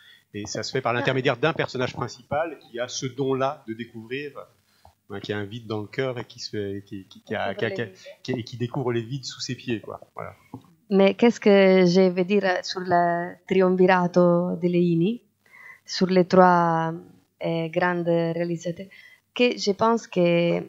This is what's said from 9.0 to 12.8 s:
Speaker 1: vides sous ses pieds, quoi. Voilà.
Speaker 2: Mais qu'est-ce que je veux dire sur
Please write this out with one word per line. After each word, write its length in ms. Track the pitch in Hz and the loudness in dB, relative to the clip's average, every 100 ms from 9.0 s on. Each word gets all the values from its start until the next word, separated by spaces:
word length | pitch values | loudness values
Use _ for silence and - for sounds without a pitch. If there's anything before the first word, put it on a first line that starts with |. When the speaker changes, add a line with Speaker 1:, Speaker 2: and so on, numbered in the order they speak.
Speaker 1:
vides 240 | 113 139 123 | -4 -10 -10
sous 160 | - | -12
ses 140 | - 123 | -10 -10
pieds, 260 | 127 110 | -6 -6
quoi. 180 | - 101 - - | -8 -14 -16 -14
Voilà. 180 | 95 - _ - - _ _ | -14 -16 _ -20 -20 _ _
Speaker 2:
Mais 200 | 196 196 | 4 4
qu'est-ce 260 | 196 240 - | 4 2 4
que 460 | 214 196 190 185 180 | 4 6 8 6 6
je 240 | 180 185 | 6 4
veux 160 | 180 180 | 2 0
dire 180 | 208 190 180 | 2 2 -2
sur 180 | - 190 | -4 -8